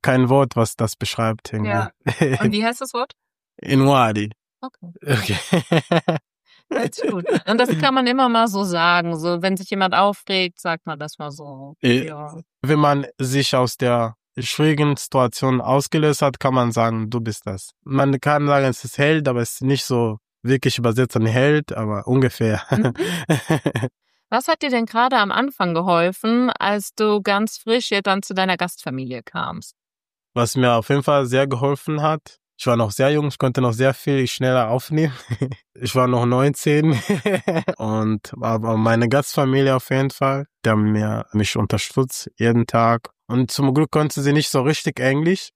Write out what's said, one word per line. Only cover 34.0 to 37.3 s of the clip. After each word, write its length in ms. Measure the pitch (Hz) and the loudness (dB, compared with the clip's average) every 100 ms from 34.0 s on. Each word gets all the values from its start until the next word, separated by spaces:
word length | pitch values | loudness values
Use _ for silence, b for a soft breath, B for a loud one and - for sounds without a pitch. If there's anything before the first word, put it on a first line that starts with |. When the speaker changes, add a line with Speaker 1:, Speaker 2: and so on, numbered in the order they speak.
| - 139 127 | -2 0 0
Speaker 1:
schneller 420 | - 127 127 113 | 0 0 2 2
aufnehmen. 440 | 123 - 156 160 127 - | -2 0 0 0 -2 -8
<laughs> 260 | 113 127 131 _ - | -6 -6 -8 _ -10
Ich 160 | 117 | -2
war 140 | 131 127 | 2 2
noch 180 | 123 120 | 2 2
neunzehn 720 | 123 139 - - 147 160 127 - 190 208 | 2 2 0 2 2 4 2 0 -2 0